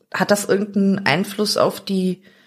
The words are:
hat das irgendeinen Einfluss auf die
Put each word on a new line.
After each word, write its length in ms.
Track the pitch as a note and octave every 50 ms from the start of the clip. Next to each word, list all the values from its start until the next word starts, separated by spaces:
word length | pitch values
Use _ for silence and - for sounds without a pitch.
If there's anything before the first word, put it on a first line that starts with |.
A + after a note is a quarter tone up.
| _ _
hat 200 | - - F#3 -
das 160 | G3+ G#3 -
irgendeinen 580 | - - G3+ G3+ G#3 - G#3 G3 G3 G3 - -
Einfluss 540 | - C3+ E3+ G3+ - - - G#3+ G3+ - -
auf 260 | G#2+ - - - -
die 380 | - G3 F#3+ F#3 F#3 F3+ - _ - _ _ _